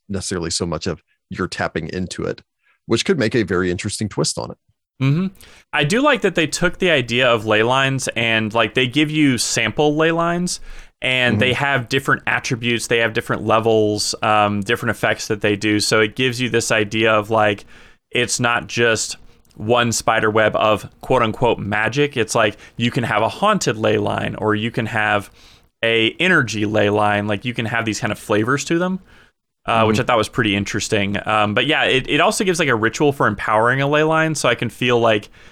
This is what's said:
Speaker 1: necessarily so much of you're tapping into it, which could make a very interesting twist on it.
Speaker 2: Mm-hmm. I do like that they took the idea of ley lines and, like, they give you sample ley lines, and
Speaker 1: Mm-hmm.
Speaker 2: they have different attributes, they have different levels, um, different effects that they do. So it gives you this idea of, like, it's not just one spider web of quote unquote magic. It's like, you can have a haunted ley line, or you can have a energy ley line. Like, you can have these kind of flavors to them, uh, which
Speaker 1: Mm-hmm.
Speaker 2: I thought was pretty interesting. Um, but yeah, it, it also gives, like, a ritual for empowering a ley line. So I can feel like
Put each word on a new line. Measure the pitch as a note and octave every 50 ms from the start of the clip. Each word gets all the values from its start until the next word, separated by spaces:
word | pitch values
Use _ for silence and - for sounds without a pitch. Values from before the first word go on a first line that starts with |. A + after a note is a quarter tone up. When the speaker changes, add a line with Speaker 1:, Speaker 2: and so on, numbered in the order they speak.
| _ -
Speaker 1:
necessarily | G2 F#2+ - - G2+ F2+ E2 E2
so | - - G2
much | F2 D#2+ D#2 - F#2
of | D#2 - _ _ _ _ _ _
you're | - - F#2 E2
tapping | - - F2+ E2 - - D#2+ D#2
into | - F#2 F#2 F2 - - E2
it, | - - - - _ _ _ _ _ _ _ _
which | - A#2 - -
could | - G3 D3
make | G#2+ A2+ -
a | A#2+ G#2
very | F2+ G2 F2 F#2 F2+
interesting | F2 F#2 - G#2 - - G#2+ G2+
twist | - - D#3 - - -
on | A#2 A2+
it. | - - _ _ _ _ _ _ _ -
Speaker 2:
Mm-hmm. | C3 C3+ C#3+ E3+ F#3+ F#3+ - - - - - - _ _ -
I | D3+ D3+
do | D3 G3 A#3+
like | C#4 D4+ C#4 G3
that | - F#3+ -
they | F3+ D#3+ C#3
took | - - F3 F3+ - -
the | G3 F3+
idea | D#3+ C#3 B2 A#2+ A#2+ B2 C3 B2
of | A#2+ A2 G#2
ley | A2 G#2+ G#2+
lines | A2 A#2+ B2+ C3+ C3+ C3+ C3+ C3 - - -
and, | A#2 A#2 A2+ A2+ A2+ A2 G#2+
like, | G#2+ A#2 A2+ G#2+ -
they | B2+ B2+ B2+
give | A#2+ D3 D#3 D3+
you | D3+ D#3 D3+ C#3 B2+ A2
sample | - - - B2+ A2+ A2 A2 - D3 D3+ D3
ley | D3+ D#3+ E3
lines, | E3 E3 E3+ E3+ E3+ F3 F3+ F3 - - - - - - - - _ _ -
and | C3 C3 C3 B2 A#2+ G#2
Speaker 1:
Mm-hmm. | G#2
Speaker 2:
they | B2+ B2+ B2
have | C3 C#3+ C#3 C#3 C3 A#2 -
different | C3+ C#3 C3+ - C3+ - -
attributes, | - A#2+ A#2+ - - C3 A2+ A#2 A#2+ A#2+ A2+ - -
they | A#2+ A#2
have | A2+ A#2 A2+
different | B2 - - B2 - -
levels, | G#2+ G#2+ A2+ G#2+ A2+ A2 A2 G#2+ G#2 G#2 G#2 - - - - -
um, | A2 G#2+ G#2+ G#2 G#2 G#2 G#2
different | G2 G#2+ A#2+ - - A#2 G2+ -
effects | - A2 G#2+ - - -
that | A2+ G2+
they | - G#2 G#2
do. | G2 A2 G#2+ G#2+ G#2
So | G2 - A#2+ A2
it | A2 G#2+ -
gives | - B2+ C3 A#2 A#2+
you | B2+ A#2
this | A2 A#2+ A#2 -
idea | A#2+ A2 G#2+ G2+ A2+ A2 A2 A2 A2
of, | G#2+ G#2 G#2+
like, | A2+ A2 G#2+ G#2 G#2 G2 - - - - - - _ _ _ _
it's | - B2 A#2+ A2+ - -
not | B2 A#2 A#2+ A#2 -
just | G2 - A#2 A#2 A#2 A2 G#2+ - - - - - - - _ _ _ _
one | - G#2 G#2+ A#2+ A#2+ A#2+ A#2
spider | G#2+ - - - A2+ A2 G#2+ G#2+
web | G#2 A2 A2 G#2 -
of | - - G#2+ G#2+ F#2+ - - - _
quote | - - C3 B2+
unquote | A#2 A2 G#2 - B2+ A#2 G#2 -
magic. | - G2+ G#2+ G#2 A2 A2+ A#2 C#3+ D3 C#3 - B2
It's | A2 - -
like, | A#2+ A2 G#2+ G#2+ - - - - -
you | A#2 A#2+
can | - C#3 A#2
have | G#2 A2 G#2+
a | A2 G#2+
haunted | - - G3 G#3 G#3+ F#3+ - - A#2 A2
ley | A2 G#2+ G#2+ G#2+
line, | G2+ G#2+ G#2 G#2+ G#2 G#2+ G#2+
or | - G#2+ G#2+ G#2+
you | G#2+ G#2+ A#2
can | - - A2+ G2+
have | A2 A2 G#2+ G#2+ G#2+ G2+ F#2+ - - - - - - _ _ _ _ _ -
a | A2+ A2+ A2+ A2 A2+ -
energy | - E3 F#3 F3+ D#3 C3 G#2+ G#2+ G#2 G#2
ley | G#2 G#2+ G#2+ G#2 G#2
line. | G2+ G#2+ G#2 G#2 G#2 G#2 G#2 G#2+
Like, | G#2+ G2 -
you | B2 A#2
can | - A#2 -
have | A#2 A2+ A2
these | A2 G2+ -
kind | - A2
of | G#2 -
flavors | - - G#2+ G2+ A2 A#2 C3+ C#3 C#3
to | - E3 E3+
them, | F3+ F#3 F#3 F#3 - - - - - _ _ _ _ _ _ _ _
uh, | - A2+ A2+ A2+
which | A2 G#2+
Speaker 1:
Mm-hmm. | A2 A#2+
Speaker 2:
I |
thought | - B2 A2+
was | G#2+ -
pretty | - - A#2 G#2+ G2
interesting. | G2+ G2+ - - G#2+ - - A2+ G#2+ G2+ G2 G2+ - - -
Um, | G#2+ G#2+ G#2+ G#2 G#2
but | B2 B2+
yeah, | C#3+ D#3 C#3+ B2
it, | F#2 A#2+ C3 B2+ -
it | C#3 D3
also | E3+ G#3 G#3 - A3
gives, | F#3 F3+ D#3+
like, | E3+ C#3
a | A#2+
ritual | A2 G#2+ A2+ - - D#3 D3
for | C3+ - C#3 A2+
empowering | G#2 - - - A2 G#2+ A2+ A#2+ B2+ C3+
a | C#3 C#3+
ley | D3 D3+ D#3
line. | D#3 D#3+ D#3+ D#3+ D#3+ D#3
So | - - C3
I | A#2+
can | - B2 A2+
feel | - - B2+ B2 B2 A#2+
like | A#2 A2+ A2 G#2+ - - - - - -